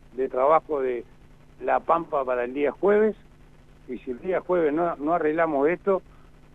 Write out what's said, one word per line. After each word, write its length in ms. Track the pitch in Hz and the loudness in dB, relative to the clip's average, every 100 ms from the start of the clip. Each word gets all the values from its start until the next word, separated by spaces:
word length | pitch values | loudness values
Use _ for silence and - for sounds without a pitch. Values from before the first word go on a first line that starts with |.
| - 120 | -14 -6
de 120 | 131 | -4
Trabajo 500 | 127 139 160 - 147 | 0 4 4 2 -4
de 240 | 131 120 - - - - - - | -2 -4 -8 -20 -20 -20 -20 -10
La 200 | 127 127 | -2 -2
Pampa 440 | 127 165 165 147 | 2 0 0 -4
para 200 | 127 127 | -2 -2
el 100 | 123 | -2
día 180 | 131 143 | -2 -2
jueves, 420 | 127 185 208 214 196 - - - - - - - | 0 2 4 2 -2 -14 -20 -20 -20 -20 -20 -14
y 100 | - | -12
si 140 | - | -10
el 80 | 120 | -8
día 200 | 185 170 | -4 -4
jueves 320 | - 180 156 | 0 0 2
no, 240 | 147 175 160 | 0 -2 -2
no 160 | 147 | -2
arreglamos 560 | 170 151 160 165 143 143 | 0 0 0 0 2 0
esto, 320 | 175 - 190 - - - - - | 0 0 -2 -2 -20 -20 -20 -20